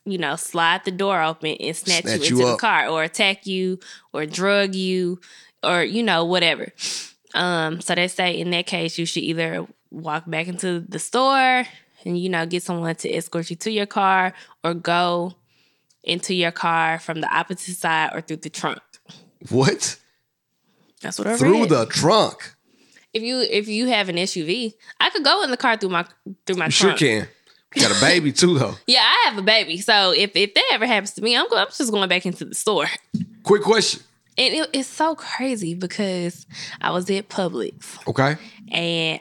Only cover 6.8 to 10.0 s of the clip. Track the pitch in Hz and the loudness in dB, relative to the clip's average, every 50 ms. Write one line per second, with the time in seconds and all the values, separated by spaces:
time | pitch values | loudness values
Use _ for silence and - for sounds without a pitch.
6.8 | - - - - - - - _ _ _ - - 180 180 175 165 160 156 165 170 | -8 -8 -8 -8 -10 -14 -18 _ _ _ -4 -2 0 0 0 0 -2 -2 -4 -6
7.8 | - - 175 175 175 185 - - 185 180 170 - 165 175 175 170 175 - 190 170 | -4 -4 -2 -2 -2 -2 -2 -2 -2 -2 -2 -2 -2 -2 -2 -2 -2 -4 -4 -4
8.8 | 165 165 - - 170 165 - 170 - - 165 165 165 160 170 180 165 - - _ | -4 -4 -4 -4 -6 -4 -4 -4 -4 -4 -2 -2 -2 -4 -4 -6 -8 -10 -14 _
9.8 | _ _ - 151 | _ _ -16 -12